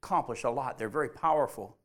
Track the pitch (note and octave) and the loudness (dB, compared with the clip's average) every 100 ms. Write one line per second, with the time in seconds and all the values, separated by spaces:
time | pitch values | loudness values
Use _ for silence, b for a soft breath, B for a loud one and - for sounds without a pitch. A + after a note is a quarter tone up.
0 | - F3 - A2+ B2+ A#2+ C3 - A2 C3+ | 2 0 0 -2 0 0 -4 -4 -4 0
1 | C#3 - E3 D#3 C3 - G2+ - | -2 0 2 4 2 -2 -12 -14